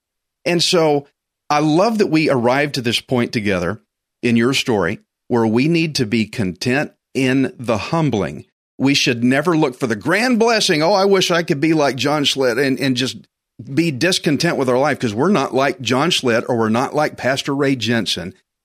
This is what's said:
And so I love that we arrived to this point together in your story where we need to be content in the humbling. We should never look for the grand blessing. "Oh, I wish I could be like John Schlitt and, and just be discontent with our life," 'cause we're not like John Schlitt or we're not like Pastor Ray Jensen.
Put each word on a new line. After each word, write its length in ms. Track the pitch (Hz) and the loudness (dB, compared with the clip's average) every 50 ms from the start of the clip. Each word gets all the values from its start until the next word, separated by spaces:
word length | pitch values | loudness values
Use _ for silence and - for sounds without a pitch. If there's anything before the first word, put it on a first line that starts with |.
| _ _ _ _ _ _ _ _ - | _ _ _ _ _ _ _ _ -4
And 180 | - 175 175 - | -2 0 0 0
so 440 | - 185 175 160 156 147 143 143 _ _ _ _ _ _ _ _ - | 2 2 2 4 4 2 0 -2 _ _ _ _ _ _ _ _ -2
I 100 | 147 151 | 0 2
love 380 | 151 156 151 170 196 233 226 | 2 2 2 2 2 2 2
that 100 | 208 175 | 0 0
we 220 | - 156 156 160 - | 2 2 2 2 2
arrived 460 | 143 127 113 120 127 139 147 151 131 | 2 2 2 2 2 2 0 -2 -4
to 60 | 139 | -4
this 200 | 113 120 107 - | -4 -2 -2 -4
point 320 | - - 131 123 117 - - | -2 -2 0 0 0 0 -2
together 480 | 123 104 104 95 90 87 85 104 110 _ _ _ _ _ _ _ _ | -4 -2 0 0 0 -2 -2 -4 -6 _ _ _ _ _ _ _ _
in 160 | - 120 117 | -2 0 2
your 160 | 117 117 120 139 | 2 2 2 0
story 460 | - - - 117 101 90 82 - - _ _ _ _ _ | 0 0 0 0 0 0 0 -2 -6 _ _ _ _ _
where 180 | - 120 117 113 | -2 0 0 2
we 200 | 113 107 123 135 | 2 2 2 2
need 280 | 160 170 165 165 165 139 | 2 2 0 0 -2 -2
to 100 | - 127 | -4 -4
be 200 | 101 113 113 110 | -2 0 -2 -2
content 640 | 101 - - 104 92 85 - - 127 123 143 151 - _ _ _ _ - | -2 -4 -4 -4 -4 -4 -4 -4 -2 -2 -2 -2 -6 _ _ _ _ -4
in 400 | 127 135 127 131 135 131 - - | -2 0 0 2 0 0 -2 -4
the 200 | - 123 110 117 | -6 -4 -4 -2
humbling. 680 | 101 - - - 165 160 143 117 104 90 71 71 67 - _ _ _ _ _ _ | -2 -2 -4 -2 -2 0 0 0 -2 -2 -4 -6 -10 -16 _ _ _ _ _ _
We 160 | - 131 139 143 | -2 0 0 2
should 300 | - - 151 123 117 120 | 2 0 -2 -2 0 0
never 340 | 123 131 139 151 180 170 | 0 2 2 2 0 2
look 180 | 156 156 135 120 | 2 0 0 -2
for 100 | - 135 | -2 -4
the 80 | 113 117 | -4 -2
grand 420 | 104 98 139 180 208 233 262 247 208 | -2 -2 -2 0 0 0 0 2 2
blessing. 420 | 226 233 233 214 - - 175 147 | 2 2 2 2 0 0 0 2
"Oh, 120 | 156 170 208 | 2 2 2
I 120 | 190 190 | 2 2
wish 240 | 202 196 190 185 - | 4 2 2 2 2
I 120 | 175 170 170 | 0 0 0
could 160 | 165 170 139 | -2 -2 0
be 140 | 151 160 165 | 2 2 2
like 220 | 156 143 139 127 | 2 2 0 0
John 260 | 131 117 143 147 151 143 | 0 -2 -2 0 0 0
Schlitt 400 | 131 - 135 135 127 110 120 143 | -2 -2 0 0 0 0 0 0
and, 140 | 135 135 - | 0 0 0
and 160 | 131 135 127 | 0 -2 -2
just 220 | 120 131 120 107 104 - _ _ _ _ _ _ - 110 127 139 | -2 -2 -6 -6 -10 -16 _ _ _ _ _ _ -20 -14 -6 -2
be 180 | 147 170 170 | -2 0 0
discontent 640 | 143 120 151 175 185 - - 180 147 131 - 170 147 | 0 0 0 0 0 0 0 0 0 0 0 0 0
with 120 | 113 135 123 | 0 0 2
our 80 | 120 | 2
life," 220 | 127 139 151 131 - | 2 2 0 0 -2
'cause 140 | - 117 101 | -2 -4 -2
we're 160 | 110 143 185 | 0 0 2
not 240 | 208 147 135 - - | 2 0 0 0 0
like 280 | 131 135 143 - - | 0 0 0 -2 -4
John 280 | 131 104 127 - 156 170 | -2 0 0 2 2 2
Schlitt 360 | - - - 123 113 117 - | 0 0 0 2 0 0 0
or 100 | - 127 | 0 0
we're 120 | 113 113 107 | 0 0 2
not 260 | 110 120 135 - - | 2 0 0 -2 -2
like 220 | 147 151 139 - | -2 -2 -2 -4
Pastor 360 | - - 120 139 - - 151 139 | -4 -2 -2 -2 -2 -2 -4 -2
Ray 200 | 139 147 139 139 | 0 0 0 0
Jensen. 580 | 123 107 113 120 117 101 - - 92 85 95 - _ _ _ _ _ | 0 -2 -2 -2 -2 -2 -4 -6 -6 -8 -12 -14 _ _ _ _ _